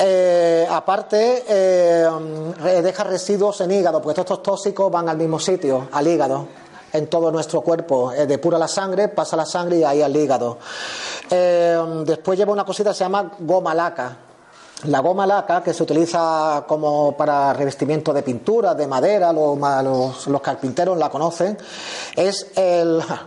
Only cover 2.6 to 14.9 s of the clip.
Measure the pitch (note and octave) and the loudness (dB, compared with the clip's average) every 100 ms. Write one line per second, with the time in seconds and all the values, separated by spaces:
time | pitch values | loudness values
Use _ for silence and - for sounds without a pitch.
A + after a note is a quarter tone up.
2.6 | D#3+ F#3 F3+ F#3 G3 F3+ F#3+ G3+ G#3 - | 0 2 2 -2 -4 -4 -2 0 0 0
3.6 | F3+ G3 F3 D#3 D3+ D3+ F3+ F#3 - F#3+ | 0 2 2 0 -2 -4 -4 -4 -4 -2
4.6 | G#3 G3 G3 E3+ E3+ D#3 E3 D#3 - F#3 | -2 0 0 0 0 0 -2 -2 -2 -2
5.6 | C#3+ C3 C3+ D3 D3 E3 C3+ C3+ C#3+ - | 0 -2 -2 -2 0 2 0 -2 -6 -16
6.6 | - - - D#3 D3+ E3+ E3 D#3+ D#3 D#3+ | -20 -20 -6 -4 -2 0 0 -2 -2 -2
7.6 | D#3+ E3 E3 C3 B2+ C3 C#3+ D#3+ - E3 | 0 0 0 0 0 0 0 0 0 0
8.6 | D#3+ - F#3+ F#3 G3+ G3+ D#3 E3 D#3 F3+ | 0 -2 -2 0 0 0 -2 -2 -2 -4
9.6 | F3 F3 D3+ C#3+ D3 C#3+ D3 B2+ A#2+ A#2 | 0 2 2 2 2 2 2 0 -2 -6
10.6 | - - - - - - - F3+ F3+ F3 | -12 -12 -12 -10 -12 -12 -2 0 2 4
11.6 | E3+ E3+ E3 D#3+ D3+ D#3 F#3+ F#3 G3+ G3+ | 2 2 0 -2 -2 -2 0 0 2 0
12.6 | G3 F#3 G#3 F3+ F#3 G3+ F3+ - D#3+ F#3 | -2 -2 -2 0 -2 -2 -4 -6 0 0
13.6 | F3 E3 E3+ D3 B2 B2+ - - - - | 0 0 -2 -4 -8 -10 -20 -20 -20 -20
14.6 | - - D3+ | -20 -10 -2